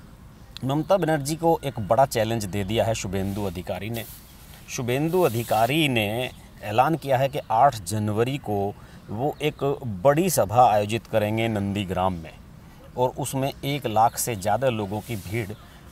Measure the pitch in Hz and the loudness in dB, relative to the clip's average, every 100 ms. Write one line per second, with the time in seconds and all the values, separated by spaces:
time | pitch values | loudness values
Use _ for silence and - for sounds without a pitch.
0 | - - - - - - 127 143 151 190 | -20 -20 -20 -20 -20 -8 -4 -2 2 2
1 | 160 156 135 156 165 165 139 120 95 113 | 2 0 -2 -2 0 0 -2 -6 0 4
2 | 135 117 107 117 104 98 95 113 101 113 | 4 2 0 -2 -4 -4 -2 0 2 0
3 | 104 95 95 101 101 90 85 92 101 117 | -2 -4 -4 -4 -6 -6 -8 -8 -6 -8
4 | 110 - - - - - - - 120 127 | -10 -14 -20 -20 -20 -20 -14 -6 -2 0
5 | 160 180 170 113 113 110 117 151 151 120 | 2 4 2 2 0 2 2 2 2 2
6 | 101 110 127 - - - - 107 135 160 | 0 -2 -6 -8 -20 -14 -6 2 2 2
7 | 139 127 135 135 - 110 139 110 87 107 | 2 2 2 -2 -2 4 4 4 -4 -2
8 | 107 104 120 139 - 104 101 - - - | 0 0 0 -2 -4 -2 -2 -6 -16 -20
9 | - 104 139 - 151 156 143 143 127 95 | -12 -4 -4 -2 -4 -2 -2 -2 -4 2
10 | 135 143 185 156 98 113 123 107 104 113 | 4 4 4 2 2 6 6 6 2 -2
11 | - 113 104 110 113 107 101 101 98 90 | 0 0 2 0 0 0 -2 -2 -2 0
12 | 92 87 78 - - - - - - - | 0 -2 -8 -16 -20 -20 -20 -20 -12 -2
13 | 127 - 139 135 135 - 139 143 120 110 | -2 -2 -6 -2 -4 -4 -6 -4 -2 2
14 | 117 - - 113 98 107 135 113 101 107 | 2 2 -4 -4 0 0 0 0 -4 -6
15 | - 113 85 110 101 107 - - - | -6 -10 -6 -6 -6 -10 -16 -20 -20